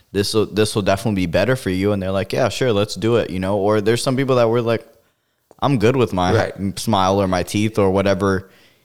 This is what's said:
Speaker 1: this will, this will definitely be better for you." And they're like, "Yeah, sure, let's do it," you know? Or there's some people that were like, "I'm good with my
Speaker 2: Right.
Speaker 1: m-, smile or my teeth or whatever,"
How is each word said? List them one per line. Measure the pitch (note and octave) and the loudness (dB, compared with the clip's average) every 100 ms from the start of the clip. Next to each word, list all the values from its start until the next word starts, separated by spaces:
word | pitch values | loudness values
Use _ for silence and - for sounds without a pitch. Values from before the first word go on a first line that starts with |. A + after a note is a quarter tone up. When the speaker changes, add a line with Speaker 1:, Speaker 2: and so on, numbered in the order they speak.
| _ | _
Speaker 1:
this | F#2+ G2+ | -4 -2
will, | A2 G2+ | 0 0
this | G2 G#2+ A2+ | 0 0 0
will | |
definitely | G2+ G2 A#2 G2 | 0 -2 0 -2
be | F2+ | 0
better | F2 G#2 B2+ | 0 0 -2
for | G2+ | -2
you." | F#2 G2 | -2 0
And | G#2 | -2
they're | F#2+ | -2
like, | F#2+ F#2 | -4 -2
"Yeah, | C3 B2 | -2 -2
sure, | - C3 | 0 0
let's | G2+ G#2 - | 0 0 -2
do | A2 A#2 | 0 0
it," | - | 0
you | F#2 | -4
know? | F#2+ G#2 | -2 0
Or | G2 G#2+ | 2 2
there's | G#2 A#2+ | 2 0
some | - C3 | 0 -2
people | C3+ B2+ | 0 2
that | A#2 | 2
were | A#2 | 2
like, | A2+ A2 - - _ _ _ _ _ - | 0 -2 -4 -20 _ _ _ _ _ -4
"I'm | B2+ C3+ | 0 2
good | G#2+ C3 | 2 2
with | A#2 | 0
my | F#2 F2+ | 0 0
Speaker 2:
Right. | F#2 F2+ - | 2 0 -4
Speaker 1:
m-, | G2 F2+ | -6 -6
smile | - G#2 F#2+ G2 | -2 0 2 2
or | F#2+ | 2
my | F2+ | 0
teeth | F2 G#2 G#2+ G#2+ | -2 -2 -2 2
or | G2 | 2
whatever," | F#2+ G2 G2 G2 F#2+ - _ _ _ | 2 2 2 0 0 -4 _ _ _